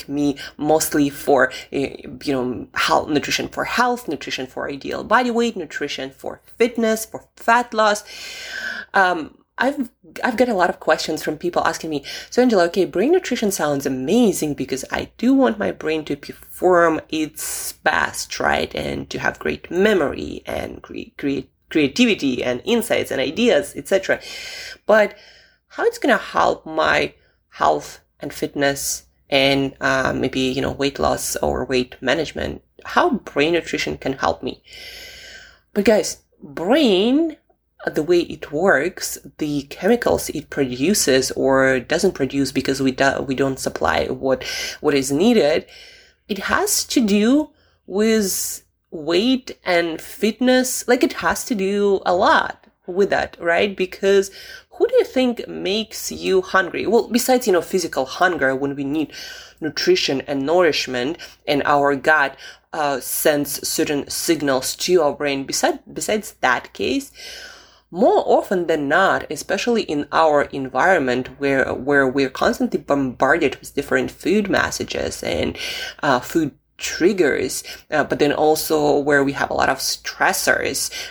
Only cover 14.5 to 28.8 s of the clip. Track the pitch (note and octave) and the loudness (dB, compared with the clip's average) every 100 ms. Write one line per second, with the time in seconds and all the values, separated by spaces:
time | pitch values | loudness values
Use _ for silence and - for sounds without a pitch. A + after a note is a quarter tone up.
14.5 | C#3+ C3 C3 - - - - A#3+ C4+ A#3+ | -4 -6 -6 -4 -6 -6 -2 2 4 4
15.5 | G#3+ F#3+ D#3+ D#3 D#3+ D3+ C#3+ - - - | 0 -4 -4 -4 -4 -4 -8 -10 -18 -18
16.5 | - F#3 F3 E3+ D#3 - D#3 D3+ - - | 0 4 6 4 2 -4 -6 -6 -8 -10
17.5 | - - - D#3 D3+ D2 - - - C#2+ | -8 -10 -4 -2 0 -2 -4 -8 -2 0
18.5 | - - - D2 - - - - - D#3 | 0 -2 -6 -6 -6 -8 -4 -4 -2 -4
19.5 | D3+ - E3+ G#3 F#3+ C#3 - - F2 - | -6 -4 0 2 2 0 -4 -10 -10 -8
20.5 | D2+ - - - G#1+ - - C#3+ C#3 - | -8 -8 -12 -14 -14 -14 -6 -4 -4 -6
21.5 | _ - D#3+ C#3+ - B3 F#3+ C#3 A#2+ B2 | _ -4 0 2 4 2 2 -2 -2 -4
22.5 | B2 - A#3 - - - C3 C3 D#3+ A#3 | -4 0 0 0 -2 -2 -2 -2 0 2
23.5 | D3 C#3 - - F#3+ - - - - - | 2 0 -8 -2 0 0 -4 -6 -14 -14
24.5 | - - - - G#3+ G3+ - - - _ | -14 -16 -6 2 4 4 -2 -20 -20 _
25.5 | _ _ - A4+ - D4+ G3+ - F3 F3 | _ _ -4 -2 0 2 2 0 0 0
26.5 | - D#3+ D#3 D#3 D3 D3 - _ _ _ | 0 -4 -2 2 2 0 -6 _ _ _
27.5 | - D#3 D3 - - _ _ D3 - D3+ | -2 0 0 -4 -18 _ _ -14 -6 -6
28.5 | D3 C#3 C#3 | 0 0 0